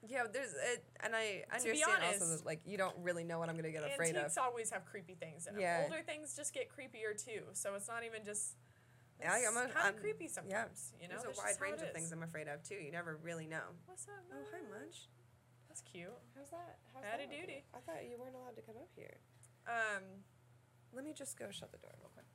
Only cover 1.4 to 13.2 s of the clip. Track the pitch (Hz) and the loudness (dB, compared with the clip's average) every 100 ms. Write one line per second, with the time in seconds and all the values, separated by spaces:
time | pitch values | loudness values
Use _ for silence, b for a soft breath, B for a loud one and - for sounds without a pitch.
1.4 | - 233 240 208 330 381 240 196 170 160 | 0 2 4 6 8 8 8 4 4 2
2.4 | 165 160 - 202 190 170 175 170 170 165 | 0 -2 -2 2 2 4 2 2 2 0
3.4 | 165 165 160 156 147 - 165 151 147 - | 0 0 0 0 0 4 6 6 4 4
4.4 | 254 240 220 226 165 214 175 180 160 165 | 4 4 0 0 -4 -10 -10 -8 -8 -6
5.4 | 170 208 180 170 143 320 330 302 302 - | -6 2 6 6 4 2 -2 -4 -4 -4
6.4 | 294 277 233 - 254 226 220 214 - 214 | -2 -2 -4 -4 -10 -4 -2 -2 -4 -4
7.4 | - - 208 202 208 233 233 220 208 208 | -4 -2 -2 -2 -2 -4 -4 -4 -4 -2
8.4 | - - B B B B B - 165 202 | -2 -4 B B B B B -2 4 6
9.4 | 233 233 247 302 339 - 415 440 330 - | 6 4 4 6 6 6 0 0 -2 -4
10.4 | 196 196 226 - - - 175 185 247 - | 0 0 0 -4 -10 -10 -8 -6 -4 0
11.4 | 202 202 196 - 254 160 165 165 165 160 | 2 2 2 0 -2 -2 -2 -2 -4 -4
12.4 | 151 147 - 202 151 170 170 156 | -4 -6 -6 -6 -4 -4 -4 -4